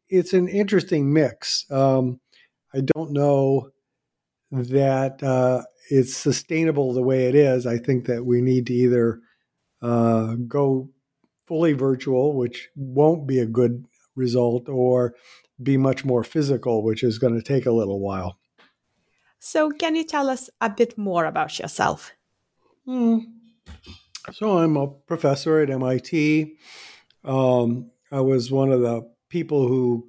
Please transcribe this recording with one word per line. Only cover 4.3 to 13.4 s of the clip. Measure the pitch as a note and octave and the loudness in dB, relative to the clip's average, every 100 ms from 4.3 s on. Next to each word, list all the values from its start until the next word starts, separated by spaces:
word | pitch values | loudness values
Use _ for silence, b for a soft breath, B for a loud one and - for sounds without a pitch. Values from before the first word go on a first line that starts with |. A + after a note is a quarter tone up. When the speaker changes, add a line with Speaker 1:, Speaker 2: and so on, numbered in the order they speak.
| _ _ | _ _
Speaker 1:
that, | C3+ B2 C3+ C#3 C3 C3+ C3+ | -8 -2 0 2 0 -2 -4
uh, | C#3 C3 B2+ B2+ A#2+ _ - | -2 0 2 0 -4 _ 0
it's | C#3 B2+ - | 2 2 -2
sustainable | D3+ C3+ - D#3+ D#3+ D3 C3 | -2 -2 -2 -2 0 0 -2
the | B2 | 0
way | B2+ C3 B2+ | 0 2 4
it | C#3 | 4
is. | C#3+ B2+ B2 | 4 2 0
I | A#2 | -4
think | B2 C3 B2 | 0 -2 0
that | A#2+ B2 | -4 0
we | A#2+ | 2
need | B2+ B2+ A#2+ | 2 2 0
to | |
either, | B2 B2 B2 A#2 A#2 b b b _ _ _ | 2 4 4 2 -2 b b b _ _ _
uh, | A#2+ A#2+ A#2 A2+ A2 A#2 A#2+ | -2 2 4 2 0 -4 -4
go | C#3+ C#3 C3+ C3 _ _ _ _ _ - | 0 0 0 -4 _ _ _ _ _ -8
fully | D#3+ E3 | 0 2
virtual, | C#3 C3+ C3 C#3+ C3 C#3+ C#3+ | 2 0 0 0 0 2 0
which | A#2+ - - - | -4 -6 -16 -12
won't | C3+ B2+ D3+ E3 C#3 | -4 2 4 4 0
be | |
a | C3 | 0